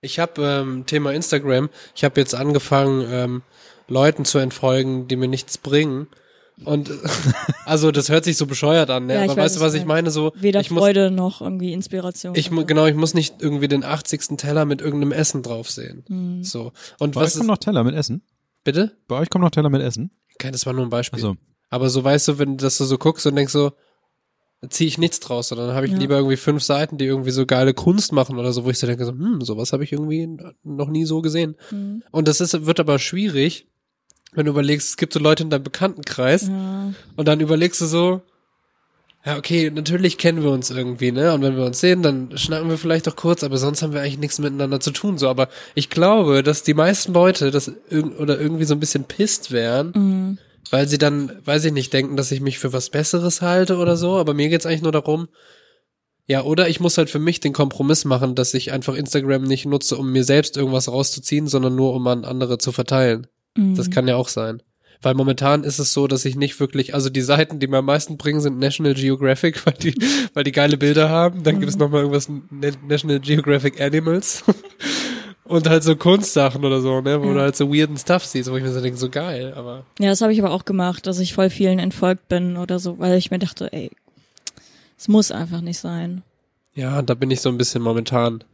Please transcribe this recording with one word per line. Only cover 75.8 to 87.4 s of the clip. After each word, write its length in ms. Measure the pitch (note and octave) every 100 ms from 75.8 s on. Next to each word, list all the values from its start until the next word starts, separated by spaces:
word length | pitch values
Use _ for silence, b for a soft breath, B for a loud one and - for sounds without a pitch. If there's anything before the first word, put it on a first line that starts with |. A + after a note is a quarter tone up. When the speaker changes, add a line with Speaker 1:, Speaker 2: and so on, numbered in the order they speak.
Speaker 1:
so 120 | D#3 D#3
Kunstsachen 720 | F3 F#3+ G3+ - C#3 C3 C#3
oder 160 | C3+
so, 180 | C3 C3
ne, 220 | C3+ D3
wo 60 | C#3+
Speaker 2:
Ja. 60 | C#3+
Speaker 1:
du 40 |
halt 160 | C#3 C#3
so 180 | C#3+
weirden 220 | D3 D3+ D3
Stuff 300 | - F3+ -
siehst, 260 | C3 B2+
wo 60 | C3
ich 60 |
mir 80 | C3
so 80 | B2+
denke, 160 | B2+ B2
so 100 | B2+
geil, 440 | C#3 F3 C3 C3 C#3+
aber 300 | A#2+ B2+ C3 -
Speaker 2:
Ja, 120 | G3
das 100 | G3
hab 80 | A3+
ich 140 | A3
aber 80 | G3+
auch 140 | F3+ -
gemacht, 420 | G3 F3+ F3+ -
dass 120 | F3+
ich 140 | F3+
voll 160 | - F#3+
vielen 300 | - F#3+ F#3
entfolgt 480 | F3+ - F3+ F#3 _
bin 300 | F3+ F3+ F3
oder 220 | F3+ F3+
so, 200 | F3+ F3
weil 180 | F3+ F3+
ich 140 | -
mir 80 | F#3
dachte, 320 | F#3 - -
ey, 180 | - - _ _ _ _ _ - b b b b b
es 100 | -
muss 240 | G#3+ G#3
einfach 300 | - E3 E3+
nicht 160 | E3+ E3+
sein. 440 | F3 E3+ E3+ F3+ - _ _ _ _
Speaker 1:
Ja, 280 | - C3 C#3+
da 120 | B2+
bin 180 | B2 C3
ich 80 | B2+